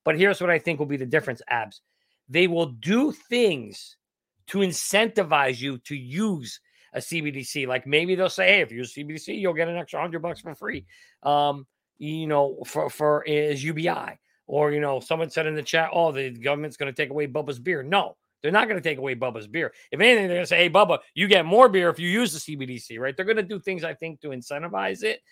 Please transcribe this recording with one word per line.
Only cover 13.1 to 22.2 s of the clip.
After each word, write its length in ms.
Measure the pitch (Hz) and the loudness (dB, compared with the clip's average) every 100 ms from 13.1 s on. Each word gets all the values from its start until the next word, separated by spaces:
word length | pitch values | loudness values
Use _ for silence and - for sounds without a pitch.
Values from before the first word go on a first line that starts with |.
| 147 156 | 2 2
is 360 | 147 151 143 | 0 0 -2
U 120 | 147 | -4
B 160 | 156 165 | -2 -2
I. 300 | - - - _ _ - | -2 -6 -14 _ _ -4
Or, 240 | 143 151 | 0 2
you 80 | 147 | 2
know, 200 | 147 131 | 0 -2
someone 320 | - 160 160 | -2 -4 -2
said 160 | - 156 | -2 -2
in 80 | 151 | -4
the 80 | |
chat, 260 | 139 165 160 | 0 0 2
"Oh, 200 | 175 165 | 2 2
the 180 | 139 135 | 0 -6
government's 480 | 120 127 147 151 - | -4 -2 -2 -4 -6
gonna 160 | 139 | -6
take 160 | 131 143 | -4 -4
away 160 | 143 143 | -4 -4
Bubba's 320 | 139 143 127 | -4 -6 -6
beer." 240 | 160 160 | -4 -4
No, 340 | 135 196 160 - _ _ | 0 0 0 -6 _ _
they're 80 | 147 | 0
not 160 | 202 226 | 2 2
gonna 120 | 196 | 0
take 200 | 156 135 | -2 -2
away 160 | 135 123 | -4 -4
Bubba's 320 | 127 113 104 | -4 -6 -8
beer. 260 | 147 139 - - | -6 -6 -8 -10
If 80 | 139 | 2
anything, 280 | 220 233 190 | 4 6 2
they're 100 | 175 | -2
gonna 80 | 175 | 0
say, 120 | 170 | 4
"Hey, 120 | 175 | 6
Bubba, 300 | 180 196 160 - 147 | 6 6 4 -2 -2
you 120 | 190 | 4
get 200 | 196 160 | 6 6
more 200 | 208 254 | 8 8
beer 220 | 190 175 | 8 2
if 80 | 156 | 2
you 100 | 175 | 0
use 240 | 208 | 2